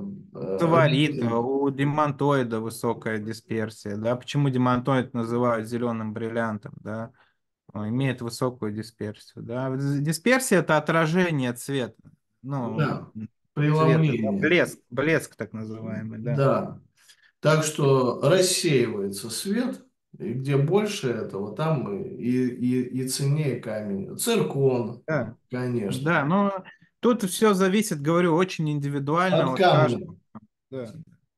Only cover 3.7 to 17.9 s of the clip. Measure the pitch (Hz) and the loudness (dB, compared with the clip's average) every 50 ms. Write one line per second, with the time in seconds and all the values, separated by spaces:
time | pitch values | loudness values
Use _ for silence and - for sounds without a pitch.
3.7 | - - - 104 101 104 107 117 123 123 - - - 143 143 139 127 123 127 127 | -6 -10 -10 -8 -6 -4 -2 -2 -2 -2 -4 -4 0 0 2 2 2 2 2 2
4.7 | 123 123 123 139 135 127 117 - - 120 113 113 120 120 123 120 117 110 110 113 | 2 2 0 0 0 0 0 -2 -4 -6 -4 -2 0 0 2 2 0 0 -2 -4
5.7 | 120 117 120 120 117 113 110 107 107 110 113 110 113 117 113 113 107 104 - - | -4 -4 -2 -2 -4 -4 -6 -8 -6 -6 -6 -6 -4 -4 -2 -2 -4 -6 -8 -14
6.7 | - - - 104 110 113 113 113 - _ _ _ _ _ _ _ _ _ _ - | -16 -14 -12 -10 -8 -8 -10 -12 -14 _ _ _ _ _ _ _ _ _ _ -14
7.7 | - 107 107 107 117 127 139 135 120 - 117 117 117 - 131 127 123 - 110 107 | -10 -8 -6 -4 -2 -2 0 -2 -2 -4 -8 -10 -6 -4 -4 -4 -4 -4 -6 -6
8.7 | 104 110 107 - - - 107 107 107 - - - - 110 107 110 117 127 131 131 | -6 -6 -10 -10 -10 -10 -10 -10 -10 -12 -18 -20 -18 -16 -12 -8 -6 -6 -4 -4
9.7 | 131 135 139 139 143 139 143 160 160 - - 226 254 262 254 - 202 175 - - | -4 -4 -2 -2 -2 -2 -2 -2 -2 0 2 2 2 2 4 4 4 4 4 4
10.7 | 156 151 - - 160 165 165 156 165 185 180 175 156 139 127 123 120 - - - | 2 2 2 2 2 2 2 2 2 2 2 2 2 0 0 -2 -2 -4 -6 -4
11.7 | 139 135 123 - - _ - - - _ _ _ _ _ - 131 143 135 120 - | -4 -2 -4 -4 -8 _ -20 -20 -20 _ _ _ _ _ -10 -8 -6 -6 -4 -4
12.7 | - - 147 135 - - - - - 110 110 - _ _ _ _ - 151 147 147 | -2 0 0 0 -2 -4 -8 -12 -14 -12 -14 -14 _ _ _ _ -4 0 2 2
13.7 | 151 156 156 160 160 160 160 147 123 113 110 107 101 98 147 156 175 170 131 - | 4 4 4 6 6 6 4 4 2 0 0 -2 0 2 2 4 4 4 4 2
14.7 | - - _ _ 123 123 139 156 160 139 - - - - 110 101 - 110 110 110 | -2 -8 _ _ -4 -2 2 2 2 2 0 -4 -10 -12 -12 -10 -10 -10 -10 -10
15.7 | 110 110 110 110 110 107 110 110 110 110 113 135 143 139 139 135 117 104 - - | -10 -10 -10 -8 -8 -8 -8 -10 -10 -8 -4 -2 0 2 2 2 2 0 -2 -6
16.7 | - - - _ _ _ _ - - _ _ _ _ _ - 147 156 156 151 - | -10 -14 -18 _ _ _ _ -20 -20 _ _ _ _ _ 2 2 4 4 2 0
17.7 | - - 147 139 | -2 0 2 4